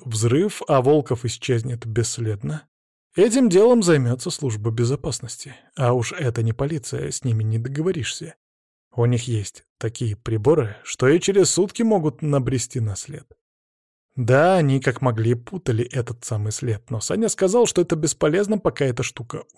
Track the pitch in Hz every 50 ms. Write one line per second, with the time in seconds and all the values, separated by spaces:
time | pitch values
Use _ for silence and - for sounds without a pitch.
0 | - 127 113 107 113 120 123 151 196 208 - - - - 147 135 123 139 151 147
1 | 139 - 131 117 - 117 - - - - 123 113 113 127 120 117 - 113 107 117
2 | 117 - - 120 117 107 107 101 123 143 151 156 - _ _ _ _ _ _ _
3 | _ _ - - 196 240 208 277 254 220 170 190 214 247 247 233 196 175 160 139
4 | 127 120 123 - - 180 - - 147 127 110 107 104 117 113 117 117 117 139 -
5 | - 165 120 - - 117 - - - 139 - - _ _ - - 131 120 123 127
6 | 117 - - - 151 120 117 117 113 113 117 - 135 147 165 143 117 - 127 127
7 | - - - - - 127 113 107 110 107 110 113 117 131 135 147 160 185 180 160
8 | 113 - - - - - - _ _ _ _ _ _ _ _ _ _ _ - 120
9 | 120 120 123 117 117 123 117 104 101 - - - _ _ _ - - 113 - -
10 | 123 110 104 - - - 110 107 104 143 165 156 120 104 101 - - - - -
11 | 127 131 156 180 - - 196 196 180 - - 170 196 196 - - 233 226 214 190
12 | 151 156 - - 156 147 143 139 123 123 131 120 - - - 131 113 104 98 -
13 | - - - - - _ _ _ _ _ _ _ _ _ _ _ _ _ _ _
14 | _ _ - 131 120 110 127 139 160 180 190 180 156 139 135 135 131 139 120 -
15 | 139 127 117 110 110 117 123 120 123 - 196 180 - - 113 110 120 - - 135
16 | 117 - 117 - - - 113 107 104 107 107 - 135 120 107 101 _ - 117 110
17 | - - 175 208 226 202 - - 190 185 202 247 233 185 - 175 175 - 165 156
18 | 160 151 - - - 156 151 190 208 196 214 196 - 175 - - 143 131 120 127
19 | - - - - 117 - - - - _ _